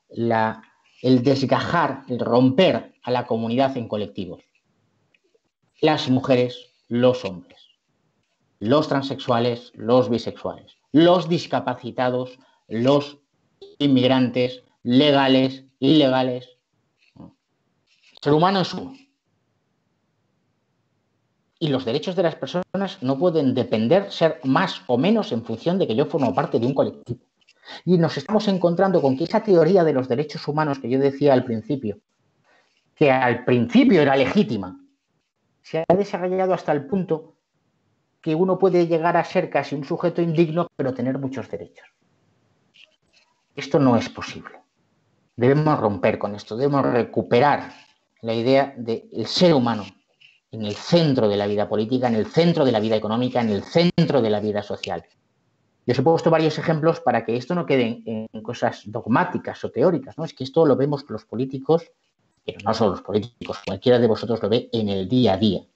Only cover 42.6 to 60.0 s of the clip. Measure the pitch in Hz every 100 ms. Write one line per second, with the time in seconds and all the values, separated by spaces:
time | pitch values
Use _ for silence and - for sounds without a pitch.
42.6 | _ _ _ _ _ _ _ _ _ -
43.6 | 135 165 135 113 - - - - - -
44.6 | _ _ _ _ _ _ _ - 120 143
45.6 | 151 143 107 95 110 - 104 101 - 110
46.6 | 143 143 135 123 110 - - 120 143 127
47.6 | - - _ _ _ _ 117 117 117 135
48.6 | 135 120 113 113 - 107 107 - 180 151
49.6 | 120 110 95 - _ _ _ _ _ 113
50.6 | 104 104 - 170 160 131 110 101 101 104
51.6 | 101 107 110 127 123 110 104 - 170 156
52.6 | 131 113 110 110 107 113 127 127 117 98
53.6 | - 165 175 - 160 139 110 104 107 104
54.6 | - 92 - 87 - _ _ _ _ _
55.6 | _ _ - 123 139 165 170 160 160 156
56.6 | 160 156 160 165 - 117 - 120 - 175
57.6 | - 135 113 113 - 110 110 110 110 120
58.6 | 120 - 101 117 - 139 - 110 - 92
59.6 | 98 - 160 170